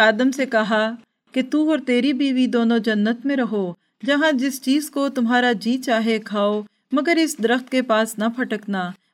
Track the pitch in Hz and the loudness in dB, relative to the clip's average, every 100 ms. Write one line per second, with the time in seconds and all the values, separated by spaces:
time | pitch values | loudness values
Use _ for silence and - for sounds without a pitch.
0 | 220 214 262 269 254 220 202 214 220 233 | 4 4 0 0 0 0 0 0 -2 -6
1 | _ _ _ 262 262 294 311 302 254 247 | _ _ _ -4 0 0 2 0 2 2
2 | 262 277 277 254 247 233 233 233 226 214 | 2 0 0 2 2 2 2 2 2 0
3 | 214 240 277 277 226 208 180 170 _ _ | 0 0 -2 -2 -2 -2 -4 -8 _ _
4 | 233 285 311 262 269 262 254 285 294 277 | -2 2 2 2 -2 -2 0 0 0 -4
5 | 277 269 233 247 247 214 226 262 262 226 | -2 0 2 2 2 0 -2 -2 0 0
6 | 226 220 220 208 202 214 208 _ _ 269 | 0 -2 -2 -2 0 -2 -6 _ _ -2
7 | 302 330 320 - 220 247 254 254 254 214 | 2 2 0 0 0 0 0 -2 0 0
8 | 226 - 226 240 254 214 208 190 180 180 | 0 -2 -4 -2 -4 -6 -6 -6 -6 -10
9 | _ | _